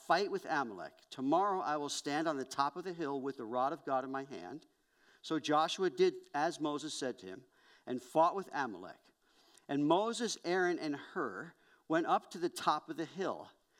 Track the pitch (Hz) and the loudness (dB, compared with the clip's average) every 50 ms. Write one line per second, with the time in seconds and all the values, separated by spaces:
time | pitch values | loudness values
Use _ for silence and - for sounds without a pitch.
0 | - - 160 180 202 190 196 180 - - 156 147 131 113 101 90 80 69 - _ | 0 2 2 4 2 0 -2 -4 -2 0 0 0 0 -2 -4 -8 -10 -12 -12 _
1 | - - - - 131 139 156 180 196 208 190 185 - 135 151 151 147 139 - - | -20 -14 -8 -2 2 4 4 6 6 4 2 0 0 -2 -2 -2 -2 -4 -6 -6
2 | - 147 143 151 165 170 151 135 127 - - - 139 143 - 180 170 190 170 165 | -4 -2 -2 0 0 0 -2 -2 -4 -4 -2 0 0 0 -2 -4 -6 -6 -6 -4
3 | 160 139 143 139 131 139 135 - 120 107 120 123 127 139 165 147 - 139 135 131 | -4 -4 -2 -2 -4 -4 -4 -6 -6 -4 0 0 2 0 0 -2 -4 -2 -2 0
4 | 131 131 135 135 139 135 123 90 85 90 123 156 - - _ _ _ _ _ _ | 0 -2 -6 -6 -8 -8 -10 -10 -10 -10 -12 -12 -14 -18 _ _ _ _ _ _
5 | _ _ - _ - - 160 156 - 147 151 151 160 160 - 185 190 180 - 175 | _ _ -20 _ -6 -2 -2 0 2 4 4 4 4 2 2 0 0 2 4 4
6 | 185 180 180 - - - - 143 156 175 151 147 151 147 147 143 151 147 - - | 4 4 4 0 -6 -6 -2 0 0 0 0 -2 -2 -2 -2 -2 -4 -6 -6 -4
7 | 143 127 120 - - 92 92 - - _ _ _ _ - - _ _ - 127 120 | -4 -4 -4 -6 -8 -12 -12 -14 -16 _ _ _ _ -20 -20 _ _ -6 -6 -6
8 | - - - 160 160 175 - 196 185 - - 143 135 117 95 87 92 85 - - | -6 0 4 6 6 6 4 0 -4 -4 -2 -2 -2 -2 -4 -8 -12 -14 -16 -18
9 | _ _ _ _ _ _ _ _ _ _ _ - - - 139 139 147 151 165 190 | _ _ _ _ _ _ _ _ _ _ _ -16 -8 -4 -2 2 4 4 4 4
10 | 214 226 226 220 240 208 - - - 170 180 185 180 175 170 - 151 151 143 139 | 4 2 0 -2 -2 -2 -4 -4 -2 0 2 2 2 2 2 0 -2 -4 -4 -6
11 | - - - 190 147 113 92 98 147 170 - _ _ _ _ _ _ - 160 165 | -8 -8 -6 -4 -4 -4 -4 -6 -10 -12 -14 _ _ _ _ _ _ 0 2 2
12 | 165 - 180 208 - - - 185 170 170 - - - 175 151 151 - - 151 151 | 4 4 2 0 0 -4 -6 -4 -4 -4 -4 0 0 2 2 2 0 -6 -8 -6
13 | 165 - 143 185 185 143 98 76 104 - - _ _ _ _ _ | -8 -6 -4 -4 -2 -2 -2 -4 -8 -14 -20 _ _ _ _ _